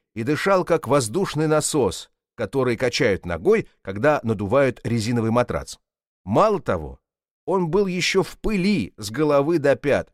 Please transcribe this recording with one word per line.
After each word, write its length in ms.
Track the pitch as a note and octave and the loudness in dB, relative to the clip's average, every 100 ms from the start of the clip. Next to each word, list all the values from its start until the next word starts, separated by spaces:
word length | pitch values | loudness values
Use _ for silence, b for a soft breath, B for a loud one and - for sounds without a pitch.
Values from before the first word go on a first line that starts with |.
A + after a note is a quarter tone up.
| _ | _
и 80 | G#2+ | -6
дышал, 420 | A#2 D3+ G3 F#3+ | -2 0 2 2
как 240 | E3 E3 A2+ | 2 -2 2
воздушный 600 | C#3+ A2+ E3 F#3+ D3 D#3 | 0 2 -2 -2 -2 0
насос, 640 | D#3 - D#3 G2+ - - _ _ | 2 2 0 0 -2 -12 _ _
который 420 | - G#2+ C#3 B2+ A2+ | -10 -4 -2 0 0
качают 500 | B2 - B2 F2+ F2 | -2 2 2 0 -2
ногой, 420 | E2 C3 A3 b b | -2 2 0 b b
когда 380 | - G2 C#3+ C#3+ | -10 0 0 2
надувают 580 | A2+ G2+ G2+ C3+ C3+ - | 0 -2 0 2 2 -2
резиновый 460 | G#2+ A#2 G#2 A#2+ A2+ | -4 -4 -2 0 2
матрац. 460 | A#2 B2 D#2 - - _ _ _ _ | 0 0 -4 -8 -16 _ _ _ _
Мало 360 | F2+ B2+ G#3+ F#3+ | -2 2 2 2
того, 400 | - F#2 C#2+ B1+ _ _ _ _ - | -2 -4 -6 -16 _ _ _ _ -4
он 240 | F#3 E3+ | -2 2
был 160 | F#3+ G3 | 0 0
еще 360 | F3 - F#3+ | -2 0 0
в 160 | F3 - | -2 -4
пыли 540 | G3+ G#3 F#3+ F#3+ F#2 - | -4 0 0 0 -2 -8
с 140 | G#2 | -10
головы 480 | B2 D3+ C#3+ C#3+ E3+ | -2 2 2 2 2
до 180 | C#3 C3 | 2 2
пят, 360 | D3 G#2 - | 0 0 -2